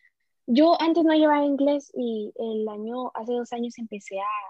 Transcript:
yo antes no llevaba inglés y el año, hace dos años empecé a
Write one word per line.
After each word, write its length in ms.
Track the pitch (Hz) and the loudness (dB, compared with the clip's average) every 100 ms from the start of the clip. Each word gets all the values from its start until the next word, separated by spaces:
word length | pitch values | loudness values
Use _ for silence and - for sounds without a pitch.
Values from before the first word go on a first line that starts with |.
| _ _ _ _ - | _ _ _ _ 0
yo 340 | 240 320 330 | 4 6 4
antes 240 | 320 330 | 2 2
no 100 | 320 | 4
llevaba 300 | 311 302 294 | 4 4 4
inglés 460 | 285 277 277 285 - | 2 2 2 0 -4
y 380 | - 240 220 208 - | -6 -4 -4 -8 -8
el 320 | 226 220 214 | -6 -4 -4
año, 420 | 208 220 247 247 | -6 -8 -8 -8
hace 180 | - 226 | -8 -6
dos 200 | 240 240 | -6 -4
años 260 | 240 240 240 | -6 -6 -8
empecé 400 | 226 208 - 190 | -12 -12 -10 -8
a 80 | 202 208 190 | -6 -8 -10